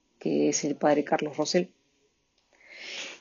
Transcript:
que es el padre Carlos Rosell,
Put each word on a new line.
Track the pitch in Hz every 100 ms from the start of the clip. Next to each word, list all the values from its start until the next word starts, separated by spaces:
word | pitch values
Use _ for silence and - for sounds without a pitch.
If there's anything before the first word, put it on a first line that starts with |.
| _ -
que | 160 147 147
es | 143
el | 147
padre | 143 151 147
Carlos | 147 156 151 147
Rosell, | 151 180 180 _ _ _ _ _ _ _ _ _ - - - - - -